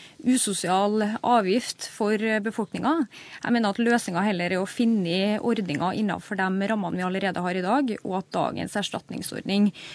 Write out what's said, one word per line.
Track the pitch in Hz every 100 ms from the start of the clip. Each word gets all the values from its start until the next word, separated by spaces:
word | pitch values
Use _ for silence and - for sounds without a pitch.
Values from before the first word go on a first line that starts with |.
| - -
usosial | 240 254 - 190 170 185 208 214 208 220
avgift | - 240 185 233 - - -
for | - 208 214 220 220
befolkningen. | 214 214 202 180 220 330 233 - - -
Jeg | 233
mener | 240 214
at | 196
løsningen | 233 240 - 175
heller | 208 180 175
er | 185
å | 190
finne | - 233 220 170 180 202 208
ordninger | 240 233 180 185 175 202
innenfor | 214 175 - 196
de | 190 190 202
rammene | 220 175 180
vi |
allerede | 185 190 190 175
har | 180 185
i |
dag, | 180 262 262 208
og | - 185
at | -
dagens | - 151 - 165 208
erstatningsordning | - - - - - - - 196 208 - -